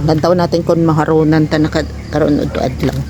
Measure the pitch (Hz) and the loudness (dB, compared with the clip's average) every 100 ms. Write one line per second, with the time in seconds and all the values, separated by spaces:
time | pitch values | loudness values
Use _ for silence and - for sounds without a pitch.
0 | 147 156 170 180 170 170 170 170 165 156 | 0 2 2 2 0 0 0 2 2 2
1 | 151 160 156 160 151 156 156 160 156 - | 2 2 4 2 2 0 0 -2 -4 -8
2 | - 151 151 147 143 - 127 127 139 135 | -6 -2 0 0 -2 -2 -4 -2 -4 -4
3 | 139 | -6